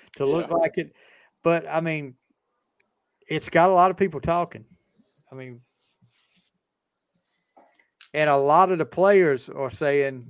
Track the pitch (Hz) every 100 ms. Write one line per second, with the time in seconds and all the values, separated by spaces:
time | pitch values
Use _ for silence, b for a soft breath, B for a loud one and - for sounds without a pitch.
0 | b - 139 160 147 170 165 180 151 b
1 | b b b _ 165 170 - 156 165 156
2 | 139 127 _ _ _ _ _ _ _ _
3 | _ _ - 160 - 165 180 180 185 185
4 | 196 151 160 170 170 - - _ _ _
5 | _ _ _ 131 131 120 123 _ _ _
6 | 120 _ _ _ _ _ _ _ _ _
7 | _ _ _ _ _ _ _ _ _ _
8 | - 151 151 139 139 160 190 180 156 -
9 | 190 202 170 131 - 143 131 113 147 143
10 | 139 131 120